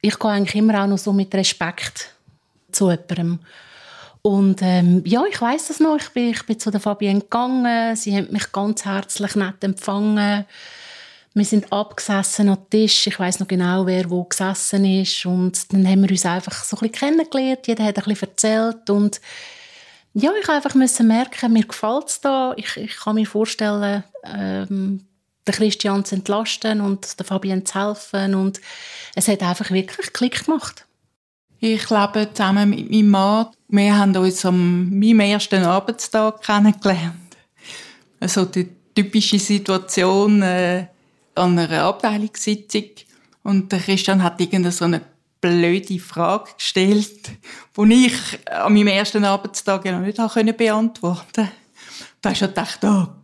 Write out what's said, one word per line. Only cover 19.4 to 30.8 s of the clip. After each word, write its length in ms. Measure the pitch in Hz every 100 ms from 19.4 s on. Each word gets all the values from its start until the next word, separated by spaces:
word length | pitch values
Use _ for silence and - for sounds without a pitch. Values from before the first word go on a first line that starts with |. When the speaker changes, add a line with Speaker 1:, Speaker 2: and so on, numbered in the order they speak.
| - - - - - - _
Speaker 1:
ja, 180 | 208 285 415
ich 80 | 381
einfach 260 | 294 277
müssen 320 | 262 254 - 226
merken, 460 | 226 254 - 240
mir 120 | 226
gefällt's 560 | 220 - 214 269 285 -
da. 340 | 285 269 254 -
Ich, 200 | - -
ich 200 | 214 -
kann 180 | 214
mir 120 | 220 214
vorstellen, 760 | 208 214 - 214 208 202 202 - -
ähm, 840 | - 202 190 190 190 196 190 190 - _ _ _ -
den 80 |
Christian 500 | - 214 - 202 196
zu 120 | 196 190
entlasten 640 | 190 202 220 - 220 214
und 360 | 202 196 - -
der 60 | 185
Fabienne 360 | 190 196 190
zu 160 | 190 196
helfen. 560 | 208 208 - 196 196
Und 260 | 190 190 196 - - - - -
es 140 | - 220
hat 140 | 196
einfach 280 | 180 180 214
wirklich 420 | 190 185 - -
Klick 340 | - 247 - -
gemacht. 400 | 311 - -